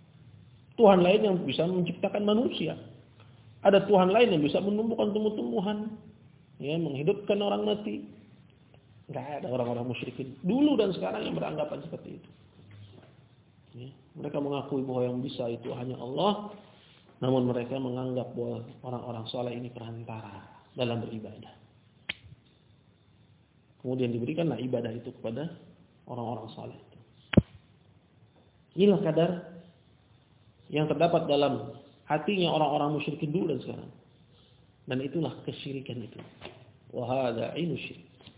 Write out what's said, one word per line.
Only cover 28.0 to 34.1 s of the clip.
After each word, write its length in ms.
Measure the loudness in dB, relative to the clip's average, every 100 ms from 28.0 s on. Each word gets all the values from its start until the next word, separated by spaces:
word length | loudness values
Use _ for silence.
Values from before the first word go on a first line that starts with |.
| _ _ -20 _ _ _ _ 4
Inilah 180 | 6 6 4
kadar 260 | 4 4 2 -8 -16 -20 -20 _ _ _ _ _ _ _ _ -4
yang 160 | 0 2
terdapat 400 | 4 4 4 4
dalam 480 | 4 4 2 -4 -12 -20 -20 -4
hatinya 400 | -2 0 2 2
orang-orang 480 | 2 2 2 2 0
musyrikin 320 | -2 -4 -2
dulu 240 | 0 0
dan 80 | -2
sekarang. 300 | -6 -10 -14 -18 -20